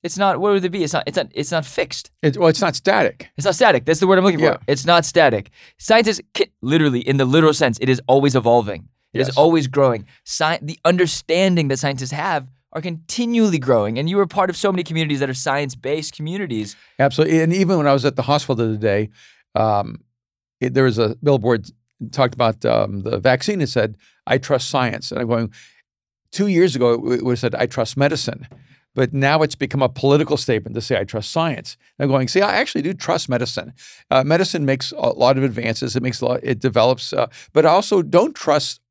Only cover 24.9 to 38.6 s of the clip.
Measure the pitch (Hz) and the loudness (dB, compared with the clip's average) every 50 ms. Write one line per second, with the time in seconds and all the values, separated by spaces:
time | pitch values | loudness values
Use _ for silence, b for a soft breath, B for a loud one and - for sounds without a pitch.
24.9 | 104 - - - - - 123 113 120 117 117 107 b b b b b b b _ | -4 -8 -10 -10 -6 -6 -4 -2 -2 -2 -2 -6 b b b b b b b _
25.9 | _ _ _ _ _ _ _ _ - - 202 208 190 165 180 185 127 139 123 120 | _ _ _ _ _ _ _ _ -4 -2 0 2 4 4 4 2 2 2 2 2
26.9 | 117 117 107 113 123 - - 127 123 117 - 120 117 - 123 123 - - 113 - | 2 0 0 -2 -2 -2 0 -2 -2 -2 -2 -4 -2 -2 -4 -2 -2 -4 -4 -4
27.9 | - 139 139 147 160 147 - - - - - - b b b b b b b b | -2 0 0 0 0 -2 -6 -8 -8 -10 -16 -20 b b b b b b b b
28.9 | _ - 131 123 139 135 135 139 151 160 156 147 - - 139 131 - 139 135 123 | _ -2 -2 -2 0 0 0 2 2 2 0 -2 -2 -6 -6 -4 -2 0 0 0
29.9 | 131 - - 139 139 147 156 - 147 131 - - 123 107 98 107 107 117 110 - | -2 -2 2 2 4 4 2 0 -2 -4 -2 -2 -2 -2 -2 -6 -10 -10 -4 -2
30.9 | 131 95 98 98 - 107 104 - - 170 165 165 127 - - - - _ _ _ | -2 -2 -2 -4 -8 -8 -8 -6 -4 -2 -2 -2 -4 -8 -12 -16 -18 _ _ _
31.9 | _ _ 143 143 131 135 131 123 - 190 196 208 196 202 262 - - - - 170 | _ _ -2 0 0 0 0 0 0 0 0 2 0 -2 -2 -2 -4 -4 -4 -4
32.9 | 190 - - - 175 170 - - 127 120 123 123 - - - 123 131 B B B | -6 -6 -4 -4 -4 -4 -2 -4 -4 -4 -4 -4 -8 -10 -12 -12 -18 B B B
33.9 | B B B _ - 131 131 143 160 175 190 - - 170 151 135 135 135 131 - | B B B _ 2 2 2 2 2 0 0 0 -2 -2 0 0 -2 -2 -4 -10
34.9 | - 202 - 120 - - 123 127 135 135 135 131 110 120 117 113 113 - - 120 | -6 -2 -2 -2 0 2 4 4 4 4 0 -2 -2 -4 -4 -4 -4 -4 -6 -4
35.9 | - 127 123 127 117 - 127 120 123 - - 127 127 104 - 131 104 123 110 123 | -4 -4 -4 -4 -4 -2 -2 -2 -2 -2 -2 -4 -4 -2 -2 0 2 4 4 4
36.9 | 127 127 - - - - 117 113 B B B B _ 156 156 160 165 190 208 - | 2 0 -4 -6 -2 -2 -2 -4 B B B B _ 2 4 4 4 2 2 2
37.9 | 214 190 165 147 143 175 220 320 - - - - 147 151 | 0 0 0 2 2 2 2 2 -2 -6 -2 0 0 0